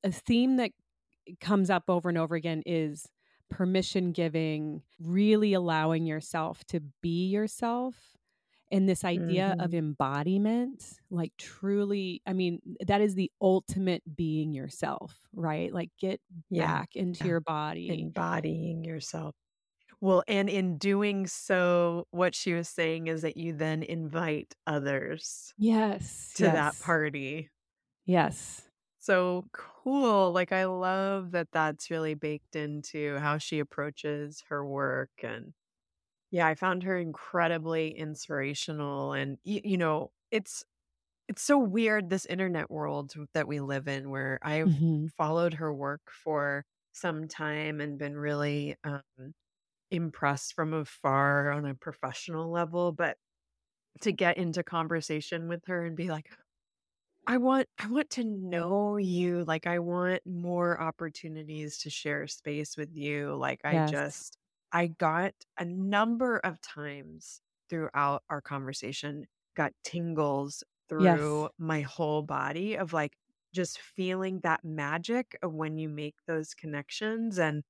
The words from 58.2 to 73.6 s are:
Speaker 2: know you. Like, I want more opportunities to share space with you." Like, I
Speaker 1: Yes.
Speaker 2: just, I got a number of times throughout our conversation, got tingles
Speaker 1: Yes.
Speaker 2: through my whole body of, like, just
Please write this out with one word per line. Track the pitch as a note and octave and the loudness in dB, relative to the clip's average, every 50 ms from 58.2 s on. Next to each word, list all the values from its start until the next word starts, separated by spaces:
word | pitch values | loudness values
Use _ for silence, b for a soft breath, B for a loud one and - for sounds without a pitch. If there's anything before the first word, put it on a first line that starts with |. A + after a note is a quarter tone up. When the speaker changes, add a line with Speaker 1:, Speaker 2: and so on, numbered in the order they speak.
| A#3+ | -2
Speaker 2:
know | A3 G#3+ G3 F#3+ F3+ F3 E3+ E3+ F3 F#3+ G3+ G#3 G#3 G#3 | -2 -4 -4 -4 -2 -2 -2 0 2 2 2 2 2 0
you. | G#3 G3+ F#3 F3+ F3 F3+ F3+ F3 F3 F3 | 0 0 2 2 2 2 2 2 0 0
Like, | E3 D#3+ D#3+ - | 0 -2 -2 0
I | F3 F3 F3 | 0 0 0
want | E3+ F3 F3 F3+ F3+ F3+ F#3 F3+ _ | 0 0 0 0 2 2 0 0 _
more | - F3+ F3 F3 F3 F3 F3 F3 F3 E3+ - | -6 -8 -6 -4 -2 0 2 2 2 0 0
opportunities | E3 D#3+ D#3+ - E3+ D#3+ D3+ - - D#3+ D#3 D#3 D#3 D3+ D#3 D3+ D3+ D3 D3 - | -2 -6 -4 -6 -10 -10 -10 -10 -12 -10 -10 -10 -10 -10 -10 -8 -8 -8 -8 -10
to | - D#3 | -10 -8
share | - - - D3+ D3 C#3+ C#3+ | -8 -6 -4 -4 -4 -4 -4
space | D3 - - _ D3+ D3 D3 D3+ - - | -6 -10 -10 _ -6 -4 -4 -6 -6 -8
with | - D3+ D#3 E3 | -10 -10 -10 -8
you." | D#3 C#3+ D3 D3 D3 D3 C#3+ C#3+ | -8 -6 -4 -4 -4 -4 -4 -4
Like, | C#3 C3 C3+ C3 - - | -4 -2 -4 -4 -4 -2
I | F#3 E3+ | 0 2
Speaker 1:
Yes. | D#3+ | 2
Speaker 2:
just, | D#3 D3+ D#3 C#3+ C#3+ D3 D3 - - - - _ _ _ _ _ _ _ | 2 2 0 -2 -2 -4 -6 -10 -14 -16 -18 _ _ _ _ _ _ _
I | - E3+ F3 E3+ | 0 0 0 0
got | D#3+ _ F3 D#3+ D#3 E3+ F3+ G3 - _ - _ _ - | 0 _ 2 2 2 2 0 0 -4 _ -20 _ _ -10
a | F3+ | -8
number | E3+ F3 F#3 F#3+ G3 G3+ G3+ A3 A3+ A#3 A#3 B3+ B3 A#3 G#3 | -6 -4 -4 -2 2 4 4 4 4 2 0 2 0 0 0
of | - F#3 D#3+ - | -2 -4 -6 -6
times | - - - D3+ D3 D3 C#3+ C#3+ C#3 D#3 D#3 D#3 - - - - _ _ _ _ _ _ | -14 -16 -12 -10 -10 -10 -10 -10 -14 -16 -18 -20 -18 -20 -20 -20 _ _ _ _ _ _
throughout | E3+ E3 D#3 - - D3+ C#3+ C#3+ C#3+ C#3 _ _ | -4 -4 -4 0 0 2 2 2 2 0 _ _
our | D#3 C#3+ | -8 -8
conversation, | - - C#3+ C#3 C3+ C3 C#3 - - A#2+ C#3 - - D3 D3 D3+ C#3 - _ _ _ _ _ | -6 -6 -8 -6 -6 -6 -8 -8 -8 -8 -8 -8 -8 -8 -8 -10 -12 -16 _ _ _ _ _
got | - D3+ - - _ _ | 0 0 0 -2 _ _
tingles | - - F3 E3+ E3+ E3 D#3 D3+ C#3+ C#3 C#3 C#3+ C#3+ D3 - - _ _ _ _ _ D#3+ | -8 -6 -4 -4 -2 0 2 2 2 2 0 -2 -4 -8 -12 -14 _ _ _ _ _ 2
Speaker 1:
Yes. | D#3 F#3 F#3 E3+ D3+ | 6 6 6 6 6
Speaker 2:
through | D3 D3+ D3+ D3+ D3+ - _ - | 4 0 0 0 -2 -4 _ -8
my | E3 D#3+ D#3+ D3+ | -4 -2 -2 -2
whole | C#3+ C3 - - E3 D3+ D3+ D3+ | -2 -4 -4 -2 -2 0 0 -2
body | D3+ D3 C#3+ C#3 C3+ C#3 D3 E3 F#3+ G#3 A3 | -2 -2 -4 -4 -2 -4 -4 -4 -4 -4 -2
of, | - F#3+ D#3 | -4 -4 -2
like, | E3+ D#3+ D3 D3 _ _ _ _ _ _ _ _ | 0 -2 -2 -2 _ _ _ _ _ _ _ _
just | - F3+ | -2 -2